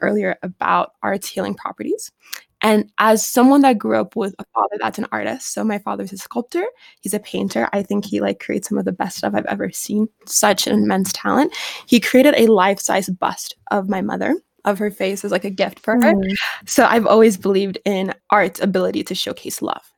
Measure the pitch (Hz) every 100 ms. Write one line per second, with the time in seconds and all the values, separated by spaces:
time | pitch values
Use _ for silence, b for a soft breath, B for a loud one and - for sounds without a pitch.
0 | - 208 190 - 185 185 - 180 - _
1 | 208 196 - - 190 196 98 - 107 403
2 | - _ B B B - 214 214 208 -
3 | 214 220 - 254 254 285 277 220 220 220
4 | 196 226 202 190 208 226 202 208 214 -
5 | 214 220 208 247 - - 214 202 208 202
6 | 196 190 - 233 240 339 427 - b b
7 | 202 208 - 190 196 - - 202 202 202
8 | 202 208 202 196 - 208 - 202 190 185
9 | 185 - 208 208 - 202 196 - - 208
10 | 220 _ - - 208 196 - 214 208 190
11 | 190 - 208 220 320 B B B B 240
12 | - 254 294 - 226 208 190 196 - 196
13 | 196 185 - - - - - 202 190 190
14 | 202 190 196 339 _ _ 202 196 208 202
15 | 190 196 202 185 202 190 196 - - 240
16 | 269 196 190 196 B B - - 233 233
17 | 208 220 226 190 190 190 196 185 - 196
18 | 190 - - 208 190 - 208 185 180 202
19 | 196 190 - - - - - - _